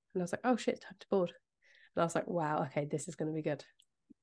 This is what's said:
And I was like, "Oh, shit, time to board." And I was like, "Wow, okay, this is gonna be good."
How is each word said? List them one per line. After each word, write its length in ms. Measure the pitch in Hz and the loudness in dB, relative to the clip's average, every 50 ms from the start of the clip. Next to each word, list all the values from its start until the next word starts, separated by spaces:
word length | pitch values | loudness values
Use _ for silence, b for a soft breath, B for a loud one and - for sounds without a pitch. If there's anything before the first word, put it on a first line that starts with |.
| _ _ - | _ _ -4
And 80 | 190 180 | -2 -2
I 20 | |
was 80 | 175 - | -2 -2
like, 100 | - - | 0 2
"Oh, 120 | 247 254 | 2 2
shit, 240 | 226 - - - - - | 2 2 0 -2 -2 -2
time 140 | - 185 - | -14 -18 -16
to 60 | - - | -6 0
board." 220 | - 196 175 175 - - _ _ _ _ b b b b b b b | 2 2 2 2 -2 -6 _ _ _ _ b b b b b b b
And 60 | 175 170 | 2 2
I 40 | |
was 80 | 165 - | 2 2
like, 120 | 156 - - | 0 -2 0
"Wow, 360 | 180 170 156 151 151 165 165 | 0 0 2 2 2 0 0
okay, 200 | 135 - 151 147 | 0 0 -2 -2
this 220 | 147 160 147 - - | 0 -2 -4 -4 -4
is 80 | 160 | -6
gonna 160 | - 160 156 156 | -4 -2 -2 -2
be 100 | 160 156 | -2 0
good." 220 | 165 147 139 - - _ _ _ _ _ _ _ _ - _ | -2 -2 -2 -6 -12 _ _ _ _ _ _ _ _ -20 _